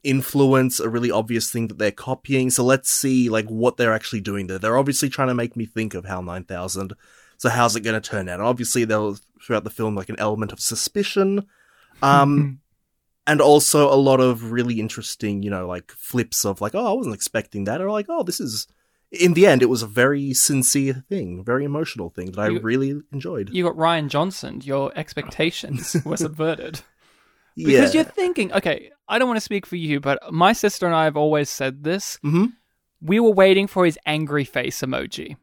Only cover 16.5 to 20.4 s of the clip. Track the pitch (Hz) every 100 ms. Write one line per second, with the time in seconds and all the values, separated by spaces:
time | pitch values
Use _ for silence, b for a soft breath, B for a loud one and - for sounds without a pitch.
16.5 | 98 104 190 233 233 185 104 - 113 -
17.5 | 104 98 135 190 214 208 339 196 - 147
18.5 | 110 - _ _ _ _ - 175 165 196
19.5 | 131 123 123 110 110 131 143 139 127